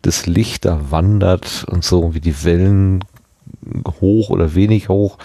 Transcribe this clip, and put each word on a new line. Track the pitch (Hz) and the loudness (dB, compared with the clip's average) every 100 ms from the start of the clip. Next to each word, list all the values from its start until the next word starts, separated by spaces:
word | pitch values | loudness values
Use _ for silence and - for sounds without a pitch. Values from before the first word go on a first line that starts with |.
das | 90 - - | -2 -2 0
Licht | 87 113 - - | 0 0 -2 -2
da | 80 73 | -2 -2
wandert | 78 92 104 95 90 - - - | 0 2 2 2 0 -2 -12 -6
und | 90 | -4
so, | - 90 82 | 0 0 0
wie | 80 | -2
die | 80 73 82 | -4 -2 0
Wellen | 85 95 98 98 95 92 - _ _ - - - - - - | 2 2 4 2 0 -4 -18 _ _ -20 -20 -10 -8 -8 0
hoch | 92 107 104 | 2 2 0
oder | 92 82 82 | 0 0 2
wenig | 104 107 - | 2 2 2
hoch | 95 101 - | 0 0 -4